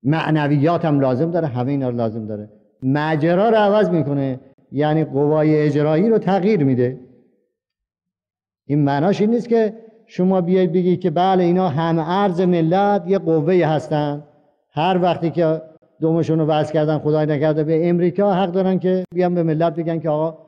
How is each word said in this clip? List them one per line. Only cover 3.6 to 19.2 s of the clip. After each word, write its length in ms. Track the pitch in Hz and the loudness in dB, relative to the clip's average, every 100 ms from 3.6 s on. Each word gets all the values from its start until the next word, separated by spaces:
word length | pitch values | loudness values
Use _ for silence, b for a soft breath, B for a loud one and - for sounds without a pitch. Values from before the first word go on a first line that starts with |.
| 208 208 190 | 2 2 2
می‌کنه، 500 | 175 139 143 135 127 - _ _ | 0 -2 -2 -4 -6 -12 _ _
یعنی 320 | 131 151 151 | -4 0 0
قوای 640 | 151 135 147 156 156 156 151 | 0 0 0 2 2 2 2
اجرایی 440 | 139 147 156 220 | 0 0 2 2
رو 80 | 220 | 2
تغییر 460 | 214 190 180 220 | 2 0 2 2
می‌ده. 360 | 139 123 123 131 - - _ _ _ _ _ _ _ _ _ _ _ _ _ _ _ | 2 2 0 -4 -16 -20 _ _ _ _ _ _ _ _ _ _ _ _ _ _ _
این 180 | 147 | 0
معناش 380 | 139 143 165 202 | 0 0 0 0
این 80 | 214 | 0
نیست 200 | 233 - | 0 0
که 240 | 233 214 208 - - _ | 0 0 -4 -20 -20 _
شما 360 | - 185 190 | -2 0 2
بیاید 300 | 175 185 185 | 2 2 2
بگید 280 | 170 180 180 | 2 0 0
که 100 | 180 | 0
بله، 340 | 156 185 190 | 0 2 2
اینا 260 | 175 180 185 | 2 2 0
هم 300 | 143 165 165 | 0 0 -2
ارز 420 | 156 185 202 170 | 0 0 0 0
ملت 640 | 185 175 160 180 202 202 170 | 0 2 2 2 2 0 0
یه 100 | 196 | -2
قوه‌ای 440 | 165 160 151 185 | 2 0 2 2
هستن، 600 | 156 151 - 151 147 147 147 _ _ _ _ | 2 0 -2 -2 -2 -6 -10 _ _ _ _
هر 280 | - 170 185 | -2 0 2
وقتی 280 | 180 165 170 | 0 0 -2
که 320 | 165 160 160 - - _ _ | 0 0 0 -6 -20 _ _
دومشون 380 | 160 165 156 160 | -2 0 0 0
رو 60 | 151 | 2
وصل 280 | 151 151 | 0 0
کردن، 240 | 160 151 151 | 0 0 0
خدای 280 | 147 151 151 | 0 0 0
نکرده، 380 | 151 156 151 | 0 0 0
به 260 | 151 160 170 | 0 0 0
امریکا، 440 | 175 180 180 202 | 2 0 0 0
حق 180 | 180 190 | 0 0
دارن 280 | 175 190 185 | 0 0 0
که 240 | 175 185 180 | 0 -2 -4
بیان 220 | 175 | -2